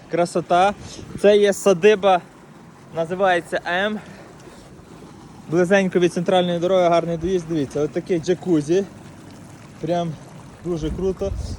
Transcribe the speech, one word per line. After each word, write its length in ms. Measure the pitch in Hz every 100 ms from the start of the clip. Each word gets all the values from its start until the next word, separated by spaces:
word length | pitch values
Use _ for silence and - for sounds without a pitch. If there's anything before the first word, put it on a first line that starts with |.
| -
красота. 600 | 165 175 185 156 175 190 208 - - - -
Це 160 | 196 208
є 160 | 202
садиба, 680 | 190 202 180 202 208 196 180 - - - - - - - 156
називається 680 | 165 180 196 175 165 180 -
М. 320 | 180 208 214 - - - - - - - - - - - - - - -
Близенько 500 | 160 175 196 185 185
від 140 | 175
центральної 460 | 180 170 185 180 175
дороги, 300 | 175 190 175
гарний 280 | 170 165 170
доїзд. 280 | 170 185 160
Дивіться, 320 | 165 135 143
от 100 | 147
такий 280 | 175 170 175
джакузі. 640 | 143 180 185 160 143 180 196 - - - - - - - - -
Прям 300 | 156 170 170 147 - - - - 170
дуже 260 | 170 156
круто. 400 | 160 190 185 196 - -